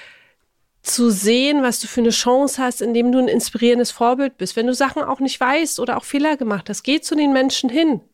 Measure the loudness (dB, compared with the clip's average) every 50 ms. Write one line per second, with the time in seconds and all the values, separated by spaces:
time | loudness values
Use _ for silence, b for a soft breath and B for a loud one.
0 | B B B B B B B B _ _ _ _ _ _ _ _ -8 -6 -2 2
1 | 2 2 2 2 2 2 4 4 4 2 2 2 2 0 -2 -4 -8 -6 -2 0
2 | 2 2 2 2 0 2 2 2 2 0 -2 -2 -4 -4 -4 -4 -4 -2 0 2
3 | 2 2 2 2 2 2 0 -2 -2 -4 -4 0 2 2 4 2 0 -2 -2 0
4 | 0 0 2 0 -2 -4 _ -6 -10 -8 -4 -2 -2 -2 0 0 -2 -2 -2 -4
5 | -4 -4 -4 -2 -2 -4 -2 -2 -2 0 0 0 0 -2 -4 -6 -4 -4 -4 -6
6 | -6 -4 -2 0 0 0 0 0 -2 -4 -4 -4 -4 -8 -10 -8 -2 -2 -2 0
7 | 0 -2 0 2 2 4 4 2 2 2 0 -2 -2 0 0 2 2 2 0 -2
8 | -6 _